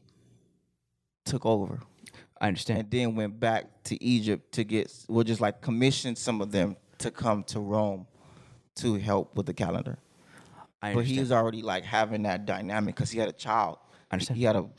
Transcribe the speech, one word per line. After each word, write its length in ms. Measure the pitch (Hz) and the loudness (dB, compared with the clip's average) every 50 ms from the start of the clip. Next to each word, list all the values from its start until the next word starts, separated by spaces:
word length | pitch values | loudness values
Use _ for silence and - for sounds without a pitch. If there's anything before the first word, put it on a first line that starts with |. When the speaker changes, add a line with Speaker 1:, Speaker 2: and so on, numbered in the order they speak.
| _ _ _ _ _ _ _ _ _ _ _ _ _ _ _ _ _ _ _ _ _ _ _ _ - | _ _ _ _ _ _ _ _ _ _ _ _ _ _ _ _ _ _ _ _ _ _ _ _ -8
Speaker 1:
took 200 | - - 120 - | -4 -4 0 2
over. 340 | 113 113 104 98 - - - - - _ _ - - - - - _ _ - | 2 2 2 2 -2 -6 -10 -12 -16 _ _ -20 -20 -20 -20 -20 _ _ -2
Speaker 2:
I 80 | - 107 | 0 0
understand. 320 | 92 - - - 113 104 | 0 0 -2 -2 -2 -2
Speaker 1:
And 100 | 107 104 | -2 0
then 240 | 113 123 123 117 113 | 0 0 0 0 0
went 240 | 110 107 104 104 113 | 0 -2 -4 -4 0
back 440 | 120 113 113 101 - - - _ - | 0 2 2 0 -2 -6 -16 _ -10
to 180 | - - - - | -8 -8 -4 2
Egypt 480 | 123 123 117 107 110 101 - - _ - | 2 2 4 4 2 0 -2 -2 _ -4
to 100 | 127 113 | -4 -2
get, 280 | 104 110 110 - - - - - - | 0 0 0 -2 -2 -6 -18 -8 0
well, 160 | 110 117 113 | 2 2 4
just, 180 | 110 113 101 | 4 2 2
like, 200 | 113 104 104 - | 2 0 0 -2
commissioned 560 | - - 113 113 127 139 139 - - 131 117 - | -4 -2 0 4 4 4 4 2 -2 -4 -6 -4
some 240 | - 127 117 107 | -2 -2 0 0
of 100 | 98 104 | -2 0
them 240 | 101 98 87 101 95 - _ _ _ - | 2 2 2 2 0 -6 _ _ _ -8
to 120 | - 120 | -6 -6
come 320 | - - - 120 104 104 95 | -6 -2 0 0 0 0 0
to 140 | - - 113 | -4 -6 -6
Rome 480 | 104 98 104 107 107 104 98 95 92 - _ _ - - - - - - - - _ _ - | -4 0 0 2 2 0 -2 -4 -10 -16 _ _ -20 -20 -20 -20 -20 -20 -20 -20 _ _ -12
to 200 | - - 123 107 | -4 -2 0 0
help 400 | 98 101 104 101 98 - - - | 0 0 2 2 2 2 0 -4
with 100 | 101 98 | -4 -4
the 80 | - 87 | -4 -2
calendar. 440 | - 104 85 87 90 - - - - _ _ _ _ - - - - - - - - - - _ - | -2 -2 -2 -2 -2 -2 -4 -8 -10 _ _ _ _ -20 -20 -20 -20 -20 -20 -20 -20 -20 -20 _ -10
Speaker 2:
I 120 | - 104 101 | -6 -2 0
Speaker 1:
But 120 | 120 117 | 0 0
he 80 | 131 131 | 2 2
Speaker 2:
understand. 60 | 135 | 0
Speaker 1:
was 100 | 135 120 | 2 4
already, 300 | 127 117 113 113 110 113 | 4 4 4 4 0 -2
like, 220 | 110 107 92 92 87 | -4 -2 -2 -2 -2
having 380 | 95 110 107 110 107 113 107 104 | 0 2 2 2 2 2 -2 0
that 220 | 101 90 92 104 | 0 0 -2 -2
dynamic 500 | 101 95 95 104 92 104 107 104 101 - | -2 -4 -4 -2 -4 -2 -2 -2 -2 -2
'cause 140 | - 104 - | -2 -4 -2
he 80 | 113 113 | 0 0
had 100 | 110 - | -2 -2
a 40 | - | -2
child. 460 | - - 107 110 113 104 82 80 - _ _ - - _ - | -6 -4 0 2 2 2 0 -2 -8 _ _ -20 -20 _ -6
Speaker 2:
I 40 | 95 | -4
understand. 220 | 92 - - 127 113 | -4 -2 -2 -2 2
Speaker 1:
He 60 | 123 | 4
had 120 | 113 107 | 4 4
a, 140 | 101 90 - - | 4 0 -2 -10